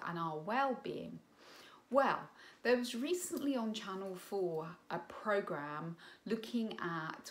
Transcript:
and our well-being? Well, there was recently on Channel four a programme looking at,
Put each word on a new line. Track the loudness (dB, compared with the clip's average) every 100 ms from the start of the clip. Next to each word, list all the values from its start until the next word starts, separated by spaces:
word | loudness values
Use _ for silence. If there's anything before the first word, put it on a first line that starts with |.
| -6
and | -2
our | -2 -2
well-being? | 0 2 2 0 -2 -6 -6 -10 -16 -20 -20 -20 -20 -20 2
Well, | 6 6 4 -2 -14 -20 -2
there | 4 4
was | 4
recently | -2 0 0 0 0 2 2
on | 0
Channel | -2 -4 -4 -4 -6
four | -2 0 2 0 -4 -10 -6
a | -6
programme | -6 -6 2 2 2 -2 -4 -4 -6 -8 -14 -12
looking | -2 -2 0 0 0 -2
at, | -2 -2 -4 -6 -6